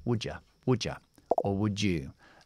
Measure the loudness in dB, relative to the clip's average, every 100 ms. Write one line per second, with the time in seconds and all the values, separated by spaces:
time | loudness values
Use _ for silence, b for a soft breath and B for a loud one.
0 | -2 -2 -2 -8 -14 _ 0 0 0 -8
1 | -14 -12 -2 0 2 2 0 2 2 0
2 | -2 b b b